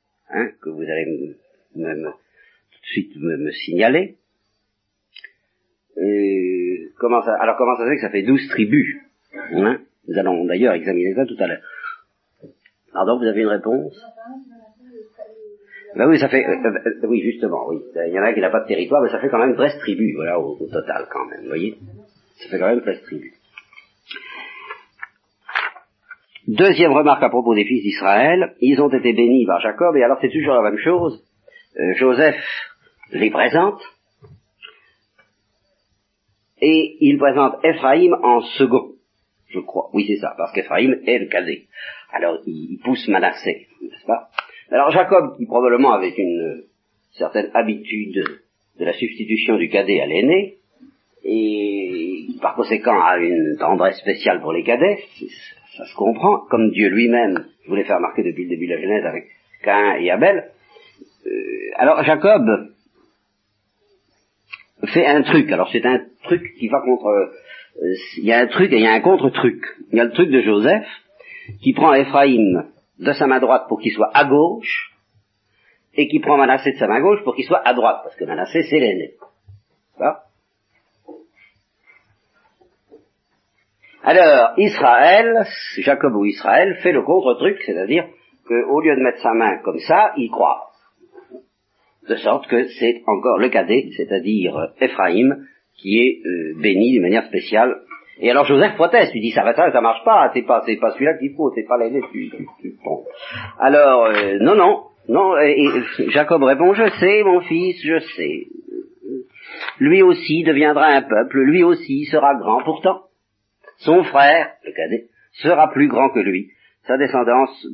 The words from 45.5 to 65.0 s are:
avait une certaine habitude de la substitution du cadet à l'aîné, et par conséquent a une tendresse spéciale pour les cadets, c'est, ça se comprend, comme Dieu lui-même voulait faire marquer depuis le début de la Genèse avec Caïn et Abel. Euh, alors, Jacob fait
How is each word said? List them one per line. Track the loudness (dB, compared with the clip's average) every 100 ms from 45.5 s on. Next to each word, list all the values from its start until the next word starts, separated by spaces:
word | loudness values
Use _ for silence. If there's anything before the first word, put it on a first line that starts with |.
| 0 2 4 4
avait | 2 -2 -4
une | -4 -4 -6 -10 -16 _ _ _ _
certaine | -8 -6 -4 -2
habitude | -2 -2 -4 -8 -10 -8 -6 -6 -8 _ _ _ -8
de |
la | -6
substitution | -4 -6 -8 -6 -4 -2 -2
du | 0
cadet | -2 0 -2
à | -2
l'aîné, | 0 2 0 -2 -12 _ _ -20 _ _ _
et | -6 -2 -2 -2 -4 -6 -6 -8 -8 -10 -12 -6
par | -6
conséquent | -4 -4 -2 0 2
a | 2 2
une | 0 0 -2 -2
tendresse | -2 0 0 -2
spéciale | -6 -4 -2 -2
pour | -2
les | -6
cadets, | 0 0 2 -2 -8 -18
c'est, | -20 -18 -20 -20 _ -20
ça | -16
se | -4
comprend, | -4 0 0 0 0
comme | 0 0
Dieu | 2 0
lui-même | 2 2 2 0 -4 -8 _ -8
voulait | -6
faire | -2 -2
marquer | -4 -4
depuis | -6 -6
le | -8
début | -8 -6
de |
la | -6
Genèse | -4 -4 -4
avec | -8 -14 _ _ _
Caïn | -2 0 0 -2
et | -2
Abel. | 2 2 0 -4 _ _ -20 _ _ -20 _ -10
Euh, | -10 -10 -12 -10 -2
alors, | 2 2
Jacob | 2 2 4 4 4 0 -2 _ _ _ _ _ _ _ _ _ _ _ _ _ _ _ _ _ _ -20 _ -12 -4
fait | 0